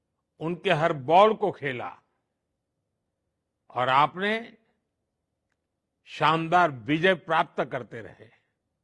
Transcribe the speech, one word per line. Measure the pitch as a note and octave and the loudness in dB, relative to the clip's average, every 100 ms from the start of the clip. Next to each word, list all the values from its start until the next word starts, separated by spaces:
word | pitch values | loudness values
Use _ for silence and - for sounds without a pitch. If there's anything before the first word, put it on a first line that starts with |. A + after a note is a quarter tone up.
| _ _ _ _ | _ _ _ _
उनके | D#3+ F3 G3 | -8 -6 0
हर | D#3 E3+ | 0 0
बॉल | D#3 B2+ F3 G#3+ | -2 2 4 4
को | G#3+ G3+ | 2 -4
खेला | - C#3 A#2+ G2 - _ _ _ _ _ _ _ _ _ _ _ _ _ _ _ _ _ | -4 -8 -8 -10 -14 _ _ _ _ _ _ _ _ _ _ _ _ _ _ _ _ _
और | B2 B2+ | -4 2
आपने | C3 D3 F3 G3+ A3 A3+ - _ _ _ _ _ _ _ _ _ _ _ _ _ _ _ | 4 2 0 -4 -4 -8 -20 _ _ _ _ _ _ _ _ _ _ _ _ _ _ _
शानदार | - D3+ E3 E3 F3 E3+ | -2 2 2 2 2 2
विजय | C3 G#2 D#3+ F#3 | 0 -4 0 2
प्राप्त | F3+ - D#3+ E3+ - C#3+ | 0 -2 -2 -2 -4 -8
करते | B2+ A2+ A#2+ | -8 -12 -16
रहे। | G2+ - A2 _ _ _ _ _ | -16 -20 -20 _ _ _ _ _